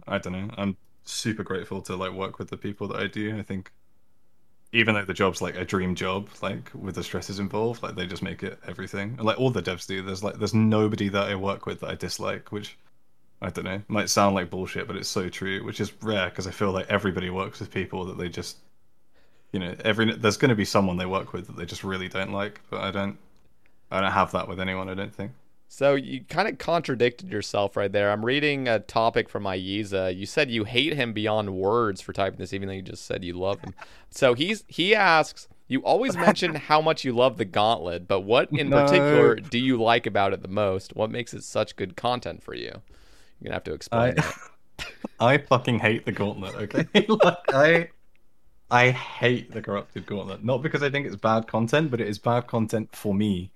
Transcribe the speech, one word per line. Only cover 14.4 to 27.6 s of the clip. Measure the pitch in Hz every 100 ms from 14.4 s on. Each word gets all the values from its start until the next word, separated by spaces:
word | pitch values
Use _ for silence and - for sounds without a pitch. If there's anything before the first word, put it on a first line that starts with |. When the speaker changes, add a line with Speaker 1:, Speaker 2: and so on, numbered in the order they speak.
| 87
Speaker 1:
bullshit, | 92 92 95 90
but | 95
it's | 95
so | 107 90
true, | - 95 98
which | 104 107
is | 101 -
rare | 107 104 90
'cause | - 92
I |
feel | - 101
like | 92 -
everybody | 101 98 90 90
works | 92 95 -
with | 98
people | - 87 95
that | 92 92
they | 87
just, | 85 - - - - - - - - - - -
you | 98
know, | 87 95
every, | 110 107 113
there's | - 110 104
gonna | 139
be | 107
someone | 98 107 95 90
they | 92
work | 95 -
with | - 90
that | -
they | 87
just | 90
really | 98 95 92
don't | 95 98
like, | 98 104 - -
but | 101
I | 98
don't, | 98 98 - - - - - - - -
I | 92
don't | 95
have | 98 92
that | 92 90
with | 92
anyone, | 92 92 95
I |
don't | 95 104
think. | - 98 - - - -
Speaker 2:
So | - 139
you | 139 127 131
kinda | - 160 214
contradicted | - - 170 160 123 120 - 185
yourself | 107 - 104